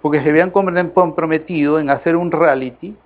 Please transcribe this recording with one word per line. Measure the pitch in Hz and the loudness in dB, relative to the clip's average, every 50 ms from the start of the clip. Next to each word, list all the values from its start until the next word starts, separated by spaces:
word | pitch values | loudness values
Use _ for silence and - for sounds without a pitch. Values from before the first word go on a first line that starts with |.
porque | - 147 147 147 | 0 0 -2 0
se | 131 147 | 0 2
habían | 147 156 175 185 | 2 2 2 2
compre-, | 180 196 196 185 170 175 180 165 - | 0 0 0 0 0 -2 -2 0 2
comprometido | 185 180 165 151 175 165 160 160 156 160 - 180 156 143 147 151 160 | 2 2 2 0 -4 -2 -2 -2 -4 -4 -4 -2 -2 0 2 2 0
en | 151 139 | 2 0
hacer | 139 135 - 170 165 | -2 0 0 0 0
un | 170 175 170 | 0 0 -2
reality. | 160 156 170 156 135 131 131 127 127 _ 160 196 214 196 _ | 0 2 2 2 2 0 -4 -8 -10 _ -16 -16 -16 _ _